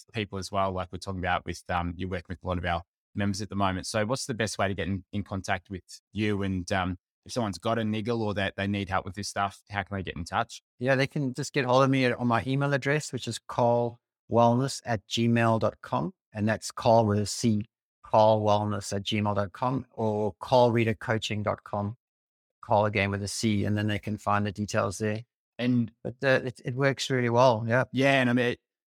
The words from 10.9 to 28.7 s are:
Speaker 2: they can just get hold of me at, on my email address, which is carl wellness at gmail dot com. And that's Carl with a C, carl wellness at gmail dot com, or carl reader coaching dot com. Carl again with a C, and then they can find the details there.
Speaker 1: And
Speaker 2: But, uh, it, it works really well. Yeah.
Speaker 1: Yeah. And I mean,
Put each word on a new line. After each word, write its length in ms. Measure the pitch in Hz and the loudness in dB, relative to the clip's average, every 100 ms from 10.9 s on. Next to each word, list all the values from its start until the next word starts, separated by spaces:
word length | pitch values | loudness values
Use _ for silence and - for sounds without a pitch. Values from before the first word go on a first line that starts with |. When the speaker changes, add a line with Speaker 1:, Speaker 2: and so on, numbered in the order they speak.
| 131 | 2
Speaker 2:
they 100 | 135 | 0
can 280 | 156 135 139 | -2 -4 -4
just 180 | 139 | -4
get 100 | 147 | -2
hold 200 | 123 127 | 4 6
of 80 | 135 | 6
me 140 | 135 127 | 4 2
at, 120 | - | 2
on 100 | 123 | 2
my 160 | 113 131 | 0 0
email 260 | 135 143 | 0 0
address, 400 | 139 139 147 - | 0 0 -2 -2
which 140 | 127 - | -8 -6
is 120 | 110 - | -8 -6
carl 520 | - 120 120 120 117 _ _ - | 0 2 4 0 -6 _ _ 0
wellness 500 | 117 117 120 135 - | 4 6 4 0 -4
at 240 | - 113 - | -6 -6 -4
gmail 520 | - 117 117 113 113 | 0 2 4 4 2
dot 160 | 107 - | 0 -4
com. 280 | - 127 170 - _ | -6 -4 -4 -10 _
And 160 | 107 107 | -4 -2
that's 220 | 104 - | -2 -6
Carl 340 | - 123 113 110 | 0 4 6 6
with 140 | 104 | 2
a 60 | 101 | -2
C, 380 | - 117 104 110 _ _ _ | -2 0 0 -4 _ _ _
carl 380 | - 113 107 110 | 2 6 6 4
wellness 500 | 104 104 104 104 - | 4 2 0 -4 -4
at 120 | 101 | -6
gmail 320 | 98 107 104 101 | -2 -2 0 -2
dot 160 | 101 | -4
com, 320 | - 127 135 - | -4 -4 -4 -6
or 420 | - 110 107 107 - | -4 -2 0 -2 -4
carl 320 | - 127 123 | 2 6 6
reader 240 | 117 113 107 | 4 2 -2
coaching 480 | - 110 - 104 | -2 -2 -2 -4
dot 200 | 101 98 | -2 -4
com. 340 | - 104 101 - _ _ _ _ _ _ | -6 -4 -4 -8 _ _ _ _ _ _
Carl 240 | - 104 107 | 2 2 4
again 260 | 101 98 | 2 0
with 100 | 98 | 0
a 60 | 101 | -4
C, 360 | - 113 101 | -2 0 0
and 140 | 101 104 | 0 0
then 100 | 107 | 0
they 120 | 104 | -2
can 180 | - 104 | -4 -4
find 260 | 104 104 104 | 0 0 0
the 60 | |
details 460 | 98 104 110 107 95 | -4 -2 0 -2 -2
there. 240 | 107 107 - _ _ - | -4 -4 -10 _ _ -4
Speaker 1:
And 320 | 123 123 113 _ | 0 2 0 _
Speaker 2:
But, 120 | 123 120 | -12 -4
uh, 180 | 135 131 131 | 0 2 0
it, 140 | - 139 | -8 -8
it 100 | 123 | 0
works 360 | 139 131 - | 0 0 -2
really 180 | 127 120 | 0 2
well. 340 | 117 131 110 113 | 6 6 4 2
Yeah. 160 | 123 131 | 0 0
Speaker 1:
Yeah. 300 | 127 139 135 | 2 4 4
And 80 | 123 | 4
I 40 | |
mean, 220 | 123 120 - _ | 2 0 -4 _